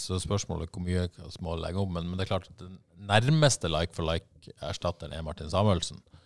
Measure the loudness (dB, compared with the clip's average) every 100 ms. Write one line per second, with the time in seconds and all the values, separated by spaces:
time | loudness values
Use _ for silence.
0 | -4 -4 -2 -2 -2 -6 -6 -6 -2 0
1 | -2 -6 -16 -10 -6 -4 -4 -4 -2 -4
2 | -4 -4 -2 -4 -6 -18 -16 -18 _ -12
3 | 4 6 6 6 6 4 0 0 0 0
4 | 0 0 -2 -20 -20 -12 -8 -4 -4 -4
5 | -8 -8 -8 -8 -2 2 4 4 0 -10
6 | -20 -6